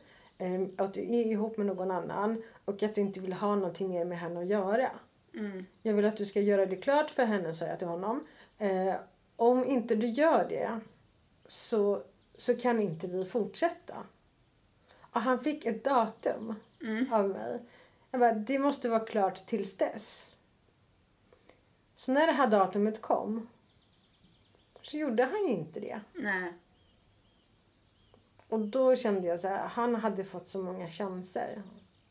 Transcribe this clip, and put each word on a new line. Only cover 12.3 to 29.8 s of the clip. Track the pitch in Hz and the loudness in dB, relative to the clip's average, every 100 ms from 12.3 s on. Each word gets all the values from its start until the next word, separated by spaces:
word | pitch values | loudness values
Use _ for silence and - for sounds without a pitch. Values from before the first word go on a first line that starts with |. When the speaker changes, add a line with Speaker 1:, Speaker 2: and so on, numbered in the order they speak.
| - | -8
Speaker 1:
så | - 233 | 0 2
kan | 247 233 | 2 2
inte | 202 160 185 | 0 -2 -6
vi | 180 185 | -4 -2
fortsätta. | 247 196 - 339 - - - - _ _ _ _ _ _ _ _ - | -2 -4 0 -2 -2 -14 -14 -14 _ _ _ _ _ _ _ _ -20
Och | - 240 | -4 -2
han | 233 247 | 2 2
fick | 302 294 226 | 0 -2 -2
ett | 208 | -2
datum | 269 262 220 - 294 - 220 208 - - | 2 2 2 0 -2 -2 -6 -10 -12 -10
Speaker 2:
Mm. | 220 220 254 | -4 -2 2
Speaker 1:
av | 226 196 | 2 2
mig. | 208 120 240 - - - _ - | 0 -6 -6 -10 -20 -20 _ -6
Jag | 254 | 4
bara, | 240 | 4
det | 214 208 269 | 4 0 2
måste | 277 269 240 | 2 0 0
vara | 226 220 | 0 0
klart | 214 190 185 - | 0 0 0 -4
tills | 208 196 - | -4 -4 -2
dess. | 285 214 - - - - _ _ _ _ _ _ _ _ _ _ _ - _ _ _ - | -2 -2 -10 -12 -14 -20 _ _ _ _ _ _ _ _ _ _ _ -20 _ _ _ -10
Så | - | 0
när | 277 330 | 4 4
det | |
här | 269 254 | 4 4
datumet | 208 185 208 208 214 | 6 4 2 0 -2
kom | - - 202 220 233 _ _ _ _ _ _ _ _ _ _ _ _ - | -2 0 0 -6 -8 _ _ _ _ _ _ _ _ _ _ _ _ -20
så | - 302 | -10 -4
gjorde | 302 226 | 0 2
han | 262 427 381 | 2 2 0
ju | |
inte | 185 156 - | 0 -4 -8
det. | 208 214 - | -8 -10 -12
Speaker 2:
Nej. | - 214 185 180 175 _ _ _ _ _ _ _ _ _ _ _ _ _ _ _ _ _ _ - | -8 -4 -2 -4 -10 _ _ _ _ _ _ _ _ _ _ _ _ _ _ _ _ _ _ -4
Speaker 1:
Och | 220 | -2
då | 214 262 262 254 | 0 4 4 4
kände | 233 196 175 | 4 2 0
jag | 170 | -2
så | 190 | -2
här, | 196 185 | -2 -4
han | - | -2